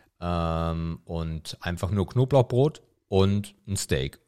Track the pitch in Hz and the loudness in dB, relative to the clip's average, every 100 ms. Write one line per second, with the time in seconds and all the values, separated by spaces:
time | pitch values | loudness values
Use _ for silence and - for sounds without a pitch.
0 | _ - 87 87 85 82 82 82 82 82 | _ -10 -4 -2 0 -2 -2 -2 -4 -8
1 | - 85 82 80 - - - 87 92 101 | -8 -6 -6 -6 -10 -10 -6 -4 -2 -2
2 | 87 123 131 135 123 120 143 - _ _ | -2 0 2 4 4 4 2 0 _ _
3 | - 95 98 101 101 - - 98 - 71 | 0 4 4 2 -4 -12 -8 -6 -2 -2
4 | 67 - | -2 -6